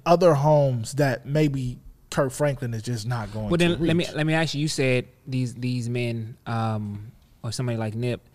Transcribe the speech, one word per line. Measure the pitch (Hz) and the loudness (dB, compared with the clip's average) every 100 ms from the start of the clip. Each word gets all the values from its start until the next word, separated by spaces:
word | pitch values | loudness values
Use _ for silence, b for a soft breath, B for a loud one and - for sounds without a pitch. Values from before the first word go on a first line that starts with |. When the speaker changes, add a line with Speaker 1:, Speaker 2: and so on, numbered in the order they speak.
| 165 | 2
Speaker 1:
other | 175 180 | 6 6
homes | 143 151 151 139 120 110 | 6 6 6 4 0 -2
that | 135 139 120 131 | 0 0 0 0
maybe | 151 151 135 123 123 - - - | 2 2 0 -6 -8 -16 -20 -6
Kirk | - 135 | -2 -2
Franklin | - 147 131 120 | 0 -2 -2 -6
is | 113 | -6
just | 110 117 113 | -6 -6 -4
not | 123 104 | -6 -6
going | 110 107 | -6 -2
Speaker 2:
Well, | 165 | 2
Speaker 1:
to | 170 | 2
Speaker 2:
then | 170 165 | 2 2
let | 170 | 2
me, | - | 0
Speaker 1:
reach. | |
Speaker 2:
let | 151 156 | 0 0
me | |
ask | 160 160 | 2 0
you. | 143 | 0
You | 151 | -2
said | - 131 127 - _ - | 0 2 2 -2 _ -6
these, | 131 123 120 | -2 -2 -4
these | 123 123 117 | -4 -2 -2
men, | 120 120 117 110 - - | -2 -2 -4 -8 -10 -6
um, | 113 113 107 104 104 110 - _ _ | -2 -2 -2 -4 -8 -12 -20 _ _
or | 117 | -8
somebody | 117 123 117 | -4 -4 -2
like | 110 110 | -4 -4
Nip, | 123 117 _ | -4 -4 _